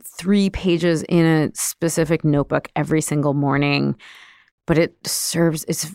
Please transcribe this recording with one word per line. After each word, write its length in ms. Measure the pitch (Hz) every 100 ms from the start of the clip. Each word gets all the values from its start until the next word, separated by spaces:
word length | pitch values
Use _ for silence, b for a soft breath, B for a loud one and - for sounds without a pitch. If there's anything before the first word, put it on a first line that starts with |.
three 460 | - - 175 202 196
pages 540 | - 185 170 175 160
in 240 | - 170 165
a 240 | 156 151
specific 680 | - - - 165 165 156 165
notebook 440 | 156 143 139 151 -
every 280 | - 143 156
single 320 | - 147 143
morning, 640 | 143 143 139 143 143 143 139 B B B B B _ -
but 120 | 160
it 160 | 170 -
serves, 600 | - - - 170 165 156 -
it's, 220 | 160 156